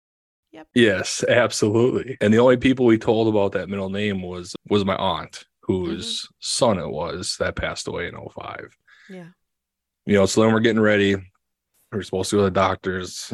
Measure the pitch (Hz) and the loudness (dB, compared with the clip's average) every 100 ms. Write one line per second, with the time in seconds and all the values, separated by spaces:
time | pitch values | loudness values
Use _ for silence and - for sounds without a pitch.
0 | _ _ _ _ _ - - 123 117 92 | _ _ _ _ _ -20 -6 2 4 2
1 | 92 - - 117 110 - 110 110 123 101 | -4 -4 0 2 2 0 0 2 2 0
2 | 120 131 104 110 123 127 127 131 123 113 | -6 -2 2 4 6 4 2 2 4 4
3 | 120 110 110 107 98 95 87 101 95 98 | 4 2 2 2 0 -2 -6 -6 -6 -4
4 | 104 95 90 90 87 - - 104 98 95 | -4 -4 -6 -10 -12 -14 -2 0 0 0
5 | 95 80 - - - _ - 92 87 85 | -2 -2 -6 -16 -20 _ -4 -2 -2 -6
6 | 90 - - _ - - 127 95 76 71 | -8 -8 -10 _ -8 0 2 0 -2 -6
7 | 82 85 92 - 90 87 80 82 - 80 | -6 -6 -8 -4 -6 -4 -6 -8 -8 -8
8 | 87 82 - - - - - _ _ _ | -10 -10 -16 -14 -14 -14 -16 _ _ _
9 | - 190 170 _ _ _ _ _ _ _ | -20 -18 -18 _ _ _ _ _ _ _
10 | - 101 95 - 110 110 113 110 107 104 | 0 2 4 4 4 4 4 4 4 4
11 | 98 98 95 _ _ _ _ _ _ 113 | 2 0 -4 _ _ _ _ _ _ -10
12 | 92 95 92 104 98 92 95 95 95 92 | -6 -6 0 2 2 2 0 0 -4 -6
13 | 90 - - | -8 -12 -10